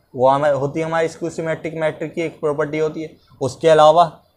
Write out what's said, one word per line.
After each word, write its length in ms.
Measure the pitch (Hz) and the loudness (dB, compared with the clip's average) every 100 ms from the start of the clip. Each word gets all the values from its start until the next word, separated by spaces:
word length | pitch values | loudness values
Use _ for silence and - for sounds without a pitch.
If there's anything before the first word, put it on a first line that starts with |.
| _ | _
वो 140 | 131 131 | 0 2
हमें 220 | 139 151 | 2 0
होती 280 | 135 139 160 | -2 -4 -4
है 60 | 160 | -4
हमारी 220 | 165 165 | -2 -4
स्क्यू 220 | - 165 | -6 -8
सिमेट्रिक 440 | 160 160 156 165 160 | -6 -6 -6 -8 -4
मैट्रिक्स 380 | 156 156 156 | -6 -4 -8
की 80 | 175 | -6
एक 180 | 160 - | -8 -4
प्रॉपर्टी 380 | 147 147 147 156 | -4 -4 -4 -4
होती 240 | 156 156 | -4 -6
है। 80 | 156 - _ _ | -14 -16 _ _
उसके 280 | 131 - 160 | -8 -2 4
अलावा 420 | 156 156 165 160 - _ | 6 6 6 2 -2 _